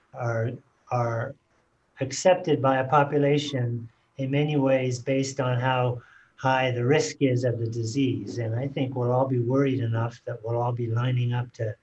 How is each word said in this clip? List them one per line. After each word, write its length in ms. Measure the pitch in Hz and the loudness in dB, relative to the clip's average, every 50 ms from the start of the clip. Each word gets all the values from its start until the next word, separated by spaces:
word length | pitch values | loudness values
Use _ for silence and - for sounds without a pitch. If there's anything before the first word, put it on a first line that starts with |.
| _ _ - | _ _ -12
are, 380 | 131 123 120 117 113 113 117 117 - _ _ _ _ _ - | -8 -4 -4 -2 -2 -2 -4 -6 -10 _ _ _ _ _ -6
are 440 | 123 123 120 117 117 117 123 - - _ _ _ _ _ _ _ _ _ _ _ _ - | -4 -2 -2 -2 -2 -4 -6 -6 -10 _ _ _ _ _ _ _ _ _ _ _ _ -8
accepted 600 | 135 135 - - - 185 180 180 - 160 147 127 | -8 -6 -4 2 4 4 4 4 4 0 0 2
by 180 | 127 131 135 131 | 4 2 2 2
a 80 | 127 | 2
population 1000 | 127 156 143 143 143 151 143 143 143 147 143 143 - 147 127 120 120 120 117 117 - _ _ _ _ _ | 4 4 4 4 4 2 2 4 4 4 2 0 -2 -2 -2 -2 -2 -2 -4 -8 -10 _ _ _ _ _
in 140 | - 135 131 | -6 -4 0
many 260 | 139 143 151 151 151 | 0 2 2 2 2
ways 420 | 139 135 135 135 131 127 127 120 - | 2 4 4 4 2 2 0 -2 -4
based 400 | - 135 135 135 135 - - - | -2 -2 0 0 0 -2 -2 -2
on 200 | 127 127 123 123 | -2 0 0 0
how 420 | 127 131 131 127 123 120 120 117 - - - - - _ _ | 2 2 2 2 2 0 -2 -4 -10 -18 -20 -20 -20 _ _
high 360 | - - 131 131 131 131 131 | -4 0 2 2 2 2 0
the 140 | 117 120 120 | 0 0 2
risk 320 | 127 151 156 151 - - - | 4 4 4 2 0 -2 0
is 240 | 143 131 123 117 127 | 2 2 2 2 0
of 160 | 120 110 113 | 0 -2 -2
the 80 | 117 | -4
disease. 680 | 110 113 117 113 110 123 139 135 120 113 101 95 101 98 | -4 -4 -4 -4 -4 0 0 0 0 0 -2 -6 -8 -6
And 180 | 117 113 113 113 | -6 -4 -4 -4
I 120 | 123 139 | -4 -4
think 280 | 147 - 156 135 120 - | -4 -4 -4 -4 -4 -2
we'll 160 | 127 120 123 | -2 -2 0
all 160 | 123 127 135 | 2 0 0
be 120 | 131 131 123 | 0 0 0
worried 420 | 117 120 131 139 139 135 127 113 | 0 0 2 2 2 2 0 0
enough 400 | 113 113 113 113 117 117 - - - | -2 -2 -2 -2 -2 -4 -6 -10 -12
that 140 | 123 117 - | -12 -12 -8
we'll 200 | 110 113 120 117 | -6 -4 -2 -2
all 100 | 120 120 | -2 -2
be 160 | 120 117 120 | -2 -4 -4
lining 460 | 113 113 117 123 131 123 123 120 120 120 | -2 -2 -2 0 0 0 0 0 0 0
up 180 | 120 120 - - | -2 -4 -6 -6
to, 220 | - 113 107 107 - | -6 -6 -6 -6 -10